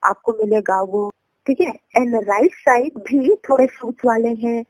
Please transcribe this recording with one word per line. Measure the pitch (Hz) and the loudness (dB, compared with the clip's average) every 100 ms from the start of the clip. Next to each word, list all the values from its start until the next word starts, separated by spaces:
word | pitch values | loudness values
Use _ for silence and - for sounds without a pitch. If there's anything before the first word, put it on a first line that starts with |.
आपको | 190 196 - | -2 -2 -4
मिलेगा | 220 214 214 190 190 | -4 0 0 0 -2
वो, | 190 202 208 - _ _ - | -2 -4 -6 -10 _ _ -6
ठीक | 269 | -2
है। | 349 | -2
And | - _ - 247 233 202 | -4 _ -2 0 -2 -2
right | 202 311 | 2 2
side | - - 247 277 240 | 2 2 2 0 -6
भी | - 277 262 | -2 0 2
थोड़े | 403 - 269 254 | 0 2 2 2
fruits | - 240 240 | 0 -12 -4
वाले | 247 226 226 | 0 0 0
हैं। | 226 233 233 | -2 -4 -4